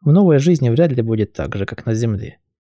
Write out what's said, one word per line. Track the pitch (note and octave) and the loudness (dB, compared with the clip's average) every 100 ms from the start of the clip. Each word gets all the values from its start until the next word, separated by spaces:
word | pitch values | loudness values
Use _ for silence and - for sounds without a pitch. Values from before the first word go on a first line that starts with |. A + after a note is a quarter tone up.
В | D3 | 2
новой | E3 G3 D3 | 4 4 4
жизни | D3 E3 B2+ | 2 2 2
вряд | A#2 E3+ | 2 0
ли | B2+ | 0
будет | A2+ A2 G#2 | -2 -2 -4
так | - - G2+ | -6 -8 -6
же, | G2 | -8
как | - - | -8 -6
на | A2+ | -4
земле». | A#2 G#2 A2 - _ _ | -2 -4 -8 -16 _ _